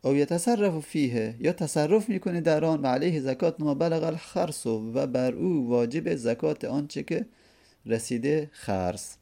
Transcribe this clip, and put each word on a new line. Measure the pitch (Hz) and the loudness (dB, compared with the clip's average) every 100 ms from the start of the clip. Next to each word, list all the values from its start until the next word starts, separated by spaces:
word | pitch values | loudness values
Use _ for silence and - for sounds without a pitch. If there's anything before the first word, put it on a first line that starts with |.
او | 135 143 | 2 2
یتصرف | 143 170 240 233 202 160 143 | 2 2 2 2 2 0 -4
فیه، | 160 135 117 110 113 | 0 2 0 -2 -2
یا | 147 | -2
تصرف | 175 151 165 151 214 214 | 0 -2 0 4 4 2
می‌کنه | 190 190 175 | -2 -2 0
در | 165 151 160 | 2 4 4
آن، | 156 | 2
و | 139 | 2
علیه | 127 170 160 | 2 2 0
زکات | 131 127 170 160 | -2 0 0 0
ما | 151 | -2
بلغ | 139 165 165 | 2 2 2
الخرس، | 160 160 - 180 175 147 120 | 0 -4 -6 -2 -2 -2 -2
و | 110 110 120 139 | -2 -2 -2 0
بر | 127 127 | 0 0
او | - 180 165 120 | 0 0 0 2
واجب | 120 120 147 160 160 | 2 2 0 -2 -2
زکات | 117 117 156 151 131 | -2 0 0 -2 -2
آنچه | 135 147 151 | -4 -4 -8
که | 143 160 220 _ _ _ _ _ - | -4 -4 -4 _ _ _ _ _ -2
رسیده | 113 - 120 131 156 147 | -2 0 -2 2 0 -2
خرس. | - - 98 90 95 - - | -10 -2 0 0 -4 -10 -16